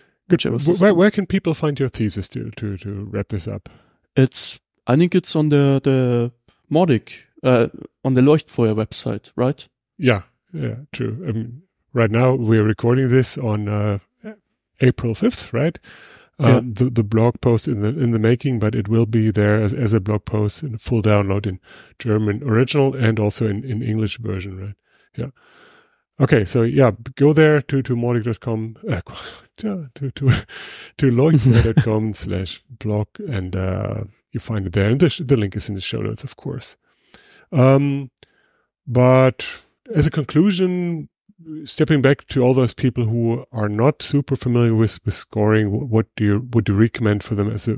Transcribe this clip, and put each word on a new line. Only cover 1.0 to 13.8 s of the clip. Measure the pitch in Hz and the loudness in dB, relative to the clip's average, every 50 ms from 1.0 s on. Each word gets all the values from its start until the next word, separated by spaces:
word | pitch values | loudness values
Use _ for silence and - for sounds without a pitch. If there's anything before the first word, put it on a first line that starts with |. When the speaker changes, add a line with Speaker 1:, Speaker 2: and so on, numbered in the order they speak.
| 190 208 | 4 2
Speaker 2:
can | - 208 190 | 2 0 -2
people | - 196 190 - 165 156 | -2 -4 -2 -2 -2 -2
find | - - 151 143 123 | -2 -2 -2 -2 -2
your | 139 123 | -4 -4
thesis | - - 110 104 - 104 95 - | -2 -2 -4 -2 -2 -4 -6 -8
to, | - 120 113 113 | -8 -10 -10 -10
to, | 107 - 113 104 98 | -10 -10 -8 -8 -8
to | 95 - 101 98 98 104 104 | -8 -10 -10 -10 -10 -10 -8
wrap | 98 101 101 - | -6 -8 -6 -6
this | 110 98 - | -8 -8 -6
up? | 104 101 98 - - - _ _ _ _ _ _ _ _ | -8 -10 -10 -12 -18 -20 _ _ _ _ _ _ _ _
Speaker 1:
It's, | 135 131 - - - - - - - _ _ _ _ _ | 2 2 2 0 -4 -6 -6 -8 -12 _ _ _ _ _
I | - 127 | 0 2
think | 147 180 170 - | 4 4 4 2
it's | 185 - - - | 0 0 0 0
on | 156 156 151 | 0 2 4
the, | 143 143 139 139 139 131 - | 4 4 4 4 2 2 2
the | 139 135 131 127 123 120 120 120 120 - _ _ _ _ _ _ _ | 2 2 2 2 0 0 0 -2 -4 -6 _ _ _ _ _ _ _
Mautic, | 135 160 185 165 127 104 - - - - - _ _ _ - | 0 2 4 4 2 0 0 -6 -16 -20 -20 _ _ _ 2
uh, | 131 127 117 117 - - - - - _ _ - | 2 4 4 2 0 -4 -10 -20 -20 _ _ -4
on | 135 131 | 0 2
the | 127 | 4
Leuchtfeuer | 127 143 156 156 - - - - 117 110 107 | 6 6 4 4 0 -4 -2 0 0 0 0
website, | 107 107 - - - - 123 110 104 - - _ | -2 -4 -4 -6 -6 -6 -6 -8 -8 -10 -10 _
right? | - 123 131 139 - - - _ _ _ _ _ | -2 -2 -2 -2 -6 -12 -20 _ _ _ _ _
Speaker 2:
Yeah, | - 160 123 110 98 - _ _ _ _ _ 175 | -2 0 0 0 0 -4 _ _ _ _ _ -10
yeah, | 156 131 113 110 120 147 - | -8 -8 -8 -8 -10 -14 -14
true. | - - - - 107 139 185 | -8 -6 -6 -6 -6 -6 -8
Um, | 143 104 110 113 117 120 143 - _ _ _ _ _ - | -6 -6 -6 -8 -8 -12 -18 -20 _ _ _ _ _ -2
right | 123 113 104 | 0 0 2
now | 107 117 127 127 127 | 2 2 2 2 2
we | 131 117 110 113 110 | 0 2 2 2 4
are | 104 | 2
recording | 107 104 - - 117 123 131 135 123 | 0 0 0 0 0 2 2 2 2
this | 123 131 123 - - | 2 2 2 2 -2
on, | 143 127 110 104 104 104 | -2 -2 -2 -2 -2 -2
uh, | 104 107 104 | -2 -2 -2